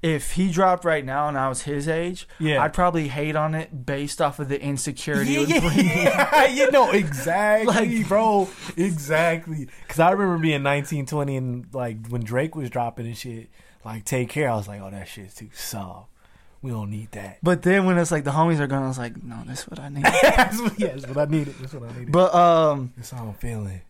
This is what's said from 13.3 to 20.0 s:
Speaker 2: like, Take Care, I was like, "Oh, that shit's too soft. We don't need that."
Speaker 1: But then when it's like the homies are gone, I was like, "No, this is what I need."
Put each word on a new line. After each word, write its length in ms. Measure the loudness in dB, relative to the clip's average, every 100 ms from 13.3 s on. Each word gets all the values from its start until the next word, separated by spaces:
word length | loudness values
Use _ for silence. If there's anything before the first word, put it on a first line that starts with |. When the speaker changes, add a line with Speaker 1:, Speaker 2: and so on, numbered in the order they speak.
| -14 -16 -20 -20 _
Speaker 2:
like, 200 | -14 -12 -4
Take 240 | -2 -2
Care, 180 | -2 0
I 40 | 0
was 100 | -4
like, 140 | -12
"Oh, 100 | -12
that 180 | -14 -14
shit's 260 | -16 -18
too 160 | -18 -20
soft. 540 | -14 -12 -10 -12 -14 -20 _ _ _ -20 -16
We 80 | -10
don't 200 | -8 -6
need 220 | -8 -10
that." 260 | -14 -14 -4
Speaker 1:
But 200 | 0 2
then 220 | 4 4
when 120 | 4 2
it's 120 | 2
like 140 | 0
the 60 | -2
homies 280 | 2 2 2
are 60 | 0
gone, 160 | -2
I 60 | -4
was 100 | -6
like, 240 | -8 -10
"No, 200 | -14 -14 -12
this 140 | -12
is 80 | -12
what 100 | -14
I 100 | -12
need." 140 | -2